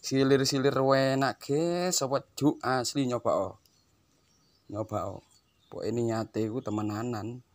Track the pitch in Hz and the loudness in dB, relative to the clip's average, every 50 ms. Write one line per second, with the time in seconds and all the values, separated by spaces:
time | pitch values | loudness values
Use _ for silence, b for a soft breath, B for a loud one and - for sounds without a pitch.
0 | - - 135 135 135 135 139 135 135 131 143 139 131 139 131 131 135 135 135 135 | -6 0 2 2 4 6 6 4 4 2 0 2 2 2 2 4 4 4 4 4
1 | 135 135 135 135 139 131 110 _ - - 139 147 165 170 175 175 175 185 180 - | 4 2 2 2 2 0 -2 _ -4 -2 0 0 2 0 0 0 0 0 0 0
2 | 143 127 135 135 - _ _ - 139 143 - - - 123 131 131 123 - - 143 | -2 0 -2 -4 -4 _ _ 0 2 2 2 2 -2 -2 0 0 -2 -2 -2 -2
3 | 139 123 123 120 - 113 76 87 98 95 98 - _ _ _ _ _ _ _ _ | -2 0 -2 0 0 0 0 2 0 -2 -6 -12 _ _ _ _ _ _ _ _
4 | _ _ _ _ _ _ _ _ _ _ _ _ _ _ 107 104 110 - 107 101 | _ _ _ _ _ _ _ _ _ _ _ _ _ _ -8 -8 -6 -4 -4 -4
5 | 85 98 98 101 - _ _ _ _ _ _ _ _ _ - - 87 98 113 120 | -4 -6 -8 -10 -16 _ _ _ _ _ _ _ _ _ -12 -8 -6 -4 -2 0
6 | 117 117 113 110 110 107 _ 107 110 110 107 131 127 - 104 107 107 104 104 104 | 0 0 0 -2 -4 -4 _ -4 -2 -2 -4 -6 -6 -4 -4 -2 -2 -2 -4 -4
7 | 117 123 120 107 98 110 120 127 127 _ | -4 -4 -6 -6 -8 -8 -10 -12 -16 _